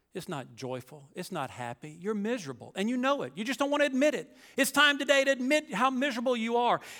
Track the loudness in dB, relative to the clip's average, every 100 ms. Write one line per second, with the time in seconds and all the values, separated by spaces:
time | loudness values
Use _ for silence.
0 | _ -12 -8 -10 -10 -10 -8 -8 -10 -20
1 | -16 -14 -8 -6 -6 -6 -8 -8 -14 -10
2 | -6 -4 -2 -4 -6 -12 -10 -4 -2 0
3 | 0 0 -2 -6 -6 -2 0 2 2 4
4 | 2 2 -8 -18 -8 0 2 6 4 4
5 | 4 4 4 2 2 2 0 0 0 2
6 | -2 0 0 0 0 2 2 0 -2